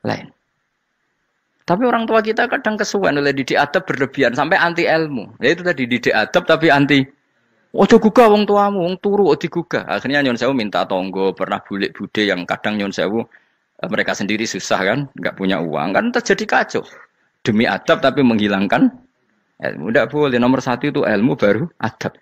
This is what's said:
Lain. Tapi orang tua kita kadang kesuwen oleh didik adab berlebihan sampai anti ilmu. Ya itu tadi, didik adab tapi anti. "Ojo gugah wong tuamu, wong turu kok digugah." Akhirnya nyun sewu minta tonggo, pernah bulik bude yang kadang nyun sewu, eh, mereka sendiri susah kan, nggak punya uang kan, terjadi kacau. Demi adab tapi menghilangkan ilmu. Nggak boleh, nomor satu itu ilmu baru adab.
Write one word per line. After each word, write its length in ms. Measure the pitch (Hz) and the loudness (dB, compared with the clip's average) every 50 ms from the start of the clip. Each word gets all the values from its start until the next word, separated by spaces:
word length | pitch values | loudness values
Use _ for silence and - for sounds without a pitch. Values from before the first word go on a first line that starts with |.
Lain. 280 | - 110 - - - - _ _ _ _ _ _ _ _ _ _ _ _ _ _ _ _ _ _ _ _ _ _ _ _ _ _ _ - | -4 -6 -6 -6 -8 -20 _ _ _ _ _ _ _ _ _ _ _ _ _ _ _ _ _ _ _ _ _ _ _ _ _ _ _ -2
Tapi 160 | 170 202 254 | -2 0 2
orang 160 | 240 240 233 | 0 0 0
tua 160 | 226 226 220 220 | 0 2 2 2
kita 320 | 208 214 220 226 254 240 | 2 0 -2 -2 0 -2
kadang 240 | - 277 - 214 214 | -2 -2 -2 -4 -2
kesuwen 480 | 208 208 - - 202 190 175 143 143 | -2 -4 -4 -2 0 0 0 0 2
oleh 80 | 143 143 | 0 0
didik 240 | 139 135 131 - 147 | -2 -2 -4 0 0
adab 320 | - 143 143 - - - | 0 0 2 0 -4 -2
berlebihan 480 | - 143 127 139 131 - 139 131 120 117 | -2 -2 -2 -2 -4 0 0 0 0 2
sampai 240 | 147 143 160 190 - | 0 0 0 2 2
anti 320 | 160 170 170 170 160 - | 2 0 0 0 0 2
ilmu. 480 | 156 160 160 151 143 117 90 98 113 - | 2 0 0 -2 -6 -8 -10 -10 -12 -2
Ya 160 | 104 131 170 | 0 0 0
itu 80 | 175 | 0
tadi, 240 | 175 180 170 139 127 | -2 -4 -2 -2 -2
didik 240 | 117 123 117 - 131 | -2 -2 -2 0 0
adab 320 | - 110 107 - - 175 | 0 0 0 2 0 -2
tapi 240 | 175 - 160 156 160 | 2 2 2 4 6
anti. 400 | 165 139 143 143 135 143 139 131 - _ _ _ _ _ _ _ _ _ _ _ _ | 4 6 4 4 4 4 2 2 -2 _ _ _ _ _ _ _ _ _ _ _ _
"Ojo 320 | - - 202 - 233 220 | 2 2 6 6 6 6
gugah 240 | - 220 202 254 240 | 6 4 4 6 6
wong 160 | 220 208 208 | 6 6 4
tuamu, 400 | 208 202 202 202 202 202 202 196 | 4 2 2 2 2 2 0 -2
wong 160 | 170 175 185 185 | -2 -4 -4 -4
turu 320 | - 202 196 202 202 160 | -2 0 2 2 4 4
kok 160 | 143 147 - | 2 2 -2
digugah." 400 | 160 - 170 165 _ - 117 95 | -6 -6 -6 -6 _ -6 -6 -4
Akhirnya 320 | - 92 101 - 127 143 143 139 | -4 -6 -4 -2 0 0 2 2
nyun 80 | 131 120 | 2 0
sewu 160 | 113 120 127 | 0 0 0
minta 320 | 139 127 107 101 90 87 | 0 0 -2 -2 -2 -2
tonggo, 480 | 92 87 98 92 92 95 90 95 95 95 | -2 0 -2 -2 -2 -4 -4 -2 -2 -2
pernah 320 | 92 - 95 90 101 95 | 0 -2 -4 -4 -4 -6
bulik 320 | - - 101 98 101 - - | -6 -8 -6 -4 -4 -6 -6
bude 320 | - 104 - _ 110 104 | -10 -14 -6 _ -2 0
yang 160 | 98 95 90 | 0 0 -2
kadang 320 | 87 - 95 - - 104 107 | -2 -6 -6 -4 -4 -4 -4
nyun 160 | 104 101 98 | -2 -4 -4
sewu, 320 | 95 - 80 92 104 117 113 _ _ - _ _ _ _ _ _ _ - | -4 -4 -4 -2 -2 -4 -6 _ _ -20 _ _ _ _ _ _ _ -12
eh, 80 | - | -8
mereka 320 | - 110 - 101 - - - | -4 -4 -2 -2 -2 -4 -4
sendiri 320 | 208 190 208 107 117 107 | -4 -4 -4 -4 -4 -6
susah 320 | - 95 - - 110 92 | -6 -10 -4 -4 -2 0
kan, 160 | 92 95 113 139 143 131 _ | 0 0 0 -2 -4 -8 _
nggak 240 | 127 - 90 - - | -8 -8 -8 -6 -4
punya 240 | 98 95 95 80 | -2 -2 -2 -2
uang 320 | 85 80 76 73 73 92 - | -4 -4 -4 -4 -4 -2 -2
kan, 160 | - 214 240 | -2 -2 0
terjadi 320 | 247 240 233 - 196 - | -4 -4 0 0 -2 -2
kacau. 400 | 220 214 247 - 214 - - - - - - - - _ _ _ _ _ _ _ _ | 0 -2 -2 -2 -2 -2 -4 -6 -6 -8 -20 -20 -20 _ _ _ _ _ _ _ _
Demi 240 | - 107 107 123 - | -2 0 2 2 0
adab 320 | 95 92 - - 165 156 | 0 -2 0 0 0 2
tapi 240 | - 165 123 143 135 | 2 0 2 4 2
menghilangkan 640 | 120 113 107 107 104 101 95 101 95 113 139 262 127 - - _ _ _ _ _ _ _ _ _ _ _ _ | 2 2 2 0 0 0 0 0 0 2 2 2 2 0 -4 _ _ _ _ _ _ _ _ _ _ _ _
ilmu. 320 | - 64 - - 76 101 113 | -8 -8 -8 -6 -8 0 0
Nggak 160 | 143 113 120 | 0 0 0
boleh, 320 | 139 151 147 139 123 120 | 0 -2 0 0 2 2
nomor 160 | 120 123 131 131 | 2 2 2 2
satu 320 | - 131 120 120 - 147 | 0 -4 -4 -2 -4 -4
itu 160 | 139 151 117 | -2 0 0
ilmu 320 | - 110 98 107 139 156 127 | 0 2 2 2 0 0 2
baru 320 | - 101 101 113 165 170 _ _ | 2 2 2 0 -2 -8 _ _
adab. 400 | - 110 - _ - - - _ | -6 -6 -6 _ -10 -10 -10 _